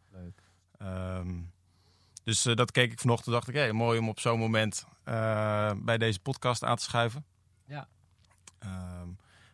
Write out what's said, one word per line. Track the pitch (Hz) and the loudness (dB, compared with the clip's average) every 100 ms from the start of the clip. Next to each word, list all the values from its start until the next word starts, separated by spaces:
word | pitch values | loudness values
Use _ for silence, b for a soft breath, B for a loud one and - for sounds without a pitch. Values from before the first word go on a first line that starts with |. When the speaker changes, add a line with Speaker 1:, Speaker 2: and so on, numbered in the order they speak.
| _ | _
Speaker 1:
Leuk. | 92 87 - b b b - | -18 -16 -18 b b b -14
Speaker 2:
Ehm, | 98 92 92 92 90 87 87 - _ B B B B B | -10 -6 -6 -6 -6 -8 -10 -16 _ B B B B B
dus, | - 107 123 | 0 2 4
eh, | 117 | 4
dat | 120 | 4
keek | - 123 | 4 2
ik | 113 | 2
vanochtend, | 123 117 - | 2 2 2
dacht | 117 127 | -2 0
ik, | |
"Hé, | 139 127 | 0 0
mooi | 110 117 113 | 2 2 2
om | 113 | 0
op | 104 | -2
zo'n | 120 117 | 0 2
moment, | 113 110 110 - - - | 2 4 2 0 -10 -14
eh, | - 117 110 107 107 104 107 101 | -6 -2 0 0 0 2 0 0
bij | 113 113 | 0 2
deze | 113 98 | 2 0
podcast | - 131 127 117 | -4 -2 0 0
aan | 120 117 | 0 0
te | |
schuiven." | - 120 117 131 - _ _ _ | 0 0 0 -2 -14 _ _ _
Speaker 1:
Ja. | - 143 - _ _ _ _ _ - - | -16 -16 -16 _ _ _ _ _ -20 -16
Speaker 2:
Ehm, | 98 92 90 87 87 95 b b b | -10 -10 -10 -10 -12 -14 b b b